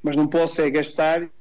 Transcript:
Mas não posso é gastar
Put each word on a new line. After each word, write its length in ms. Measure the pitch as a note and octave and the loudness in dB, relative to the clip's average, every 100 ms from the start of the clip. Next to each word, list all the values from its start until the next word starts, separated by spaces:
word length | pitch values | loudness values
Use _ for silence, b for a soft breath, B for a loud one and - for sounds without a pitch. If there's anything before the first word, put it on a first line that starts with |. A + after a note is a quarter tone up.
Mas 140 | D3+ C#3+ | -4 0
não 100 | D3+ | 2
posso 340 | E3 E3 D#3+ | 2 0 0
é 80 | D3+ | 0
gastar 580 | C#3+ D3 - D#3 E3 E3+ - | 0 -2 -2 0 0 -4 -14